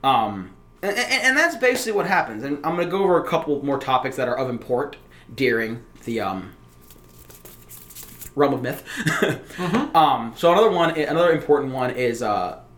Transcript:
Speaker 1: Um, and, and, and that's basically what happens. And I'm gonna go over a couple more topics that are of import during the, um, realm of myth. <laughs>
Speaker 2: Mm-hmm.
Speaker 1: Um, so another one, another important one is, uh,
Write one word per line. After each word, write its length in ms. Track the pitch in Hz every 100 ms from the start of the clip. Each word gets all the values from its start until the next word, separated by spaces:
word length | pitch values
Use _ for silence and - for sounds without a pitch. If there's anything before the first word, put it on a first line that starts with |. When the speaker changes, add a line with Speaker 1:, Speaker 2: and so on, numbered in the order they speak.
Speaker 1:
Um, 460 | 135 123 107 98 90 - - -
and, 140 | 196 240
and, 260 | 247 349
and 140 | 254 277
that's 200 | 330 -
basically 340 | 254 254 220
what 140 | 202
happens. 380 | 175 185 151 107
And 200 | 139 143
I'm 120 | 156 175
gonna 80 |
go 180 | 170 190
over 180 | 190 170
a 60 | -
couple 340 | 165 - 139
more 120 | 139 139
topics 380 | - 135 131
that 140 | 127 123
are 80 | 127
of 120 | 127
import 460 | 117 - 123 147 - - - -
during 480 | 123 127 113 113 120 - -
the, 160 | - 113
um, 320 | 98 92 92 - - - - - - - - - - - - - - - - - -
realm 180 | 139 143
of 80 | 127
myth. 240 | 127 - -
<laughs> 0 | - 156 - - - - -
Speaker 2:
Mm-hmm. 340 | 180 220 294 165
Speaker 1:
Um, 360 | 151 123 117 -
so 160 | 170
another 180 | 180 220
one, 200 | 180 165
another 420 | 156 147 160 175
important 400 | 156 - 143 135
one 180 | 131 127
is, 300 | 123 123 113
uh, 360 | 110 101 90 - -